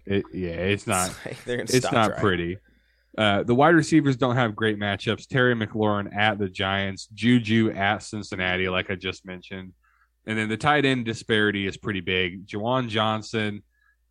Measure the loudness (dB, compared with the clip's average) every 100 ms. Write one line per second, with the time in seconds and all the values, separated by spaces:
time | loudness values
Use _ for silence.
0 | -2 -2 -2 -6 -6 -4 0 0 0 0
1 | 0 -6 -12 -12 -6 -6 2 2 4 2
2 | 2 2 0 0 -2 -6 _ _ _ _
3 | _ 0 2 2 2 4 6 6 6 4
4 | 4 2 0 2 0 0 -2 0 -2 -2
5 | -2 -4 -2 2 2 2 -2 0 2 2
6 | -2 0 2 2 -4 -2 -2 0 -2 -6
7 | -14 -2 4 4 4 2 2 2 0 0
8 | -4 -10 -8 -4 -2 0 0 -2 -2 -4
9 | -6 -8 -12 -16 -12 -14 -14 -20 _ _
10 | _ _ -6 -4 -2 0 2 2 2 0
11 | -2 -6 0 2 2 2 -4 -6 -6 -6
12 | -2 0 -2 -4 -12 -6 -2 -2 -2 0
13 | 0 -2 -4 -4 -4 -6 -14 _ _ _
14 | _